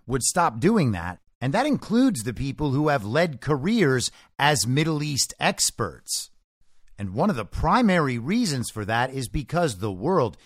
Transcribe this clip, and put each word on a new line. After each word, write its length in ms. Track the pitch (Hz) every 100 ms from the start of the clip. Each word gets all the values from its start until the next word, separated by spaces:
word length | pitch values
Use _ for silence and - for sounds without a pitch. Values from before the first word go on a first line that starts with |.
| -
would 160 | 127
stop 380 | - 180 160 113
doing 320 | 175 226 131
that. 280 | 90 87 87 _ -
And 140 | 127
that 120 | 202 294
includes 560 | 262 - 226 262 139
the 120 | 113
people 360 | 95 139 131 147
who 160 | 135 151
have 160 | 139
led 360 | 101 143 175 123
careers 680 | - 143 165 233 143 127 - - _ -
as 280 | 143 147 120
Middle 360 | 139 160 151
East 300 | 151 131 - -
experts. 880 | 175 - - - 95 65 - - - _ _ _ _ - - -
And 160 | 98
one 160 | 107 202
of 60 | 127
the 100 | 98
primary 720 | - 156 220 220 180 139 120
reasons 520 | 127 233 208 135 107
for 140 | 110
that 260 | 101 113 131
is 140 | 135 120
because 500 | 156 123 170 165 92
the 120 | 107
world 460 | 92 139 185 113 -